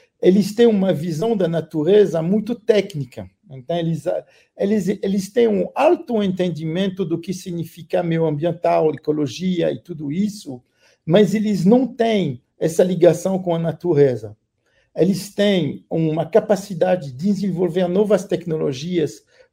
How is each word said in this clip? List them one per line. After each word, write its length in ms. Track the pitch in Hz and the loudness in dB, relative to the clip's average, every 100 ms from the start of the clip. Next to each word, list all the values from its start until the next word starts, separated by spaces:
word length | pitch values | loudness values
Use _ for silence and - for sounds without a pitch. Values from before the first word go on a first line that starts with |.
| _ _ | _ _
eles 320 | - 196 - | 2 2 2
têm 120 | - 233 | 2 4
uma 260 | 202 190 | 4 0
visão 440 | 143 175 156 226 208 | 0 -4 -4 -2 0
da 120 | 165 | 0
natureza 760 | 165 156 156 156 208 180 160 | -2 -4 -2 4 4 4 2
muito 320 | 165 214 214 | 0 0 -2
técnica. 720 | 240 - 208 196 147 123 113 92 _ _ | -2 2 2 0 -6 -10 -12 -16 _ _
Então, 280 | 135 123 170 | -16 -6 -2
eles, 260 | 165 156 180 - - _ _ - | -2 -2 -2 -4 -6 _ _ -4
eles, 300 | 196 214 175 - | 0 0 0 -2
eles 300 | 196 196 185 | -2 -2 -2
têm 160 | 247 226 | 2 2
um 220 | 196 175 | 2 -2
alto 480 | 233 302 359 - 226 | 0 2 2 0 -2
entendimento 800 | 196 185 180 151 160 170 196 190 | 0 0 -2 -2 -4 -2 -4 -4
do 160 | 165 170 | -4 -4
que 140 | 190 | -6
significa 680 | 185 190 170 165 - 165 180 | -10 -8 -8 -10 -12 -6 -4
meio 240 | 175 165 160 | 0 0 0
ambiental, 680 | 147 170 170 170 170 156 | 0 -4 -2 0 2 2
ecologia 800 | 151 151 151 147 - 185 175 160 | 0 -4 -2 -4 -4 -4 0 -2
e 80 | 131 | -4
tudo 340 | - 156 143 | -10 -10 -6
isso, 500 | 170 208 - 147 127 _ _ _ _ - | -4 -4 -6 -14 -16 _ _ _ _ 2
mas 280 | 185 202 | 4 6
eles 300 | 214 208 185 | 2 0 2
não 220 | 175 254 269 | 4 4 2
têm 560 | - 226 214 151 123 _ _ | 0 0 0 -2 -6 _ _
essa 260 | 160 165 | -2 2
ligação 540 | 185 180 170 165 - 190 | 2 6 4 4 -2 -2
com 160 | 180 | -2
a 40 | 165 | -2
natureza. 800 | 165 147 175 143 139 117 107 - _ _ _ _ _ | -2 -4 0 4 4 2 -8 -18 _ _ _ _ _
Eles 380 | - 185 196 - | 0 0 0 -6
têm 540 | - 202 185 151 - _ | 0 2 2 0 -6 _
uma 380 | 170 160 160 160 | -2 0 -2 2
capacidade 840 | 214 214 190 - 165 180 180 143 | 0 2 -2 -2 -2 0 0 -4
de 40 | 127 | -6
desenvolver 720 | 196 196 196 165 180 175 175 | -2 -2 -2 -2 -2 0 0
novas 360 | 185 208 208 | 0 2 0
tecnologias 1000 | - 170 165 156 156 127 170 175 143 - _ _ _ | 0 -6 -4 -4 -4 -4 -4 -2 -2 -6 _ _ _